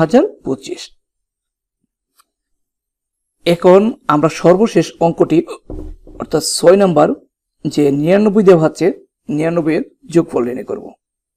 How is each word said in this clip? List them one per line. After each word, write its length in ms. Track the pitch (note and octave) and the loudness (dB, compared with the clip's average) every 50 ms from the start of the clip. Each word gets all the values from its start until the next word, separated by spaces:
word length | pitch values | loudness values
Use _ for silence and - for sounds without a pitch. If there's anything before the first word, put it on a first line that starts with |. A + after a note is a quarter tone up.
হাজার 220 | D#3+ D#3 A3 B3+ E4+ - - - - | 2 2 2 2 2 0 -4 -10 -10
পঁচিশ। 360 | - C3+ - - - F4+ - - - _ _ _ _ _ _ _ _ _ _ _ _ _ _ _ _ _ _ _ _ _ _ _ _ _ _ _ _ _ _ _ _ _ _ _ _ _ _ _ _ _ _ _ _ _ _ _ _ _ _ _ | -8 -8 -8 -10 -14 -14 -14 -16 -20 _ _ _ _ _ _ _ _ _ _ _ _ _ _ _ _ _ _ _ _ _ _ _ _ _ _ _ _ _ _ _ _ _ _ _ _ _ _ _ _ _ _ _ _ _ _ _ _ _ _ _
এখন 360 | - F3 E3+ - F3+ F3+ G3 G#3+ A3+ - - _ - D3 | -2 -2 2 4 4 4 6 4 0 -2 -4 _ -2 0
আমরা 160 | D3 D3+ D#3+ - - | 0 0 -2 -2 0
সর্বশেষ 460 | - F3 F3+ F#3 A3+ A3 - F3+ D#3+ - - - E3 | 2 2 4 4 2 0 0 -2 -2 -2 -4 -4 -2
অঙ্কটি, 340 | E3+ E3 - E3+ C3 D#3 E3 - - - - _ - - - - - - - _ - - - | -2 0 0 0 0 0 -2 -2 -4 -10 -16 _ -16 -16 -14 -14 -16 -18 -20 _ -20 -16 -16
অর্থাৎ 220 | - - - D#3 - - - - | -10 -6 -6 -6 -4 -6 -6 0
ছয় 200 | - E3 F#3 G3+ G3+ | 4 4 4 4 4
নাম্বার, 240 | F#3+ E3+ D3 D3+ - C#4+ - - _ _ _ _ _ _ _ - | 2 2 2 0 0 -2 -6 -12 _ _ _ _ _ _ _ -10
যে 180 | D3+ - - D3 C#3+ C3+ C#3+ | -6 -2 0 0 0 0 0
নিরানব্বই 420 | D3 D#3+ F#3 G3+ G#3+ G#3+ F#3+ A3 G#3 F#3 | 0 0 2 2 2 2 2 2 4 4
দেওয়া 160 | F#3 E3 D#3+ D3+ | 4 4 2 0
আছে, 180 | D#3 - - F#3 - - - _ _ _ _ - D3 | -2 -2 -2 -2 -2 -4 -10 _ _ _ _ -8 -6
নিরানব্বই 380 | D3 D#3 E3 E3+ E3+ D#3 D#3+ D3+ E3+ | -4 -4 -2 -4 -2 -2 -2 -2 -4
এর 60 | - - _ _ _ - - | -6 -8 _ _ _ -2 0
যোগফল 280 | E3+ E3 - - C#3+ A#2+ A#2+ | 0 0 0 -2 -4 -4 -4
নির্ণয় 200 | B2 B2+ G2+ - | -6 -10 -10 -10
করব। 140 | A2 - - - - _ _ _ _ _ _ _ _ | -12 -12 -12 -16 -20 _ _ _ _ _ _ _ _